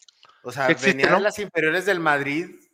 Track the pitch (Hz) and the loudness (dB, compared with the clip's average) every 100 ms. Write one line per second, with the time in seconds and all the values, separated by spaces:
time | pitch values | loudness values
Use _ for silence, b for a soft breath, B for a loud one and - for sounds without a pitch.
0 | b b b b 123 120 135 156 135 135 | b b b b -12 -2 0 2 0 2
1 | - 180 202 196 196 165 156 175 185 180 | 2 2 0 -4 -6 -2 -2 0 0 0
2 | 160 143 139 147 180 - _ | 0 0 0 -6 -8 -14 _